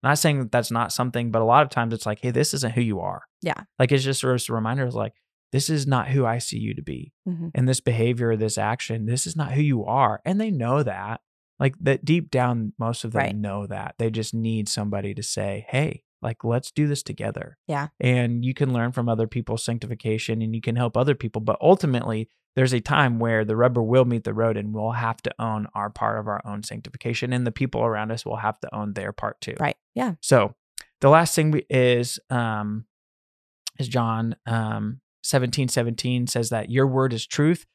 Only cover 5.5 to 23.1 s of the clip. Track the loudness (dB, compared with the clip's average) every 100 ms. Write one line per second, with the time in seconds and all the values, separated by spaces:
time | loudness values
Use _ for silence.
5.5 | -2 0 0 2 2 2 2 2 0 -4
6.5 | -6 -4 -6 -8 -10 -12 _ -8 -6 -4
7.5 | 0 2 2 0 2 2 2 0 2 0
8.5 | 0 -2 -2 -4 -4 -2 -2 -2 -4 -2
9.5 | 2 2 2 2 4 4 2 0 0 0
10.5 | 0 2 2 0 -4 -8 -10 _ _ _
11.5 | _ 0 2 0 0 2 2 2 0 2
12.5 | 0 -2 -4 -4 -4 -2 -2 0 -2 -4
13.5 | -4 -6 -8 -10 -2 -2 -2 -4 -2 -2
14.5 | -2 -2 -2 -2 -2 -4 -6 -6 -4 -4
15.5 | -4 -4 -2 0 -4 _ _ -8 -4 0
16.5 | -2 -2 0 0 0 -6 -8 -6 -6 -10
17.5 | -14 -6 -4 -4 _ 2 2 2 0 -2
18.5 | 0 0 2 0 0 0 0 0 -2 -4
19.5 | -6 -4 -6 -6 -6 -2 -2 -2 -2 -2
20.5 | -2 -2 0 0 2 2 2 -2 -4 -2
21.5 | 2 4 4 4 0 -2 -4 -6 _ _
22.5 | 0 2 2 2 2 4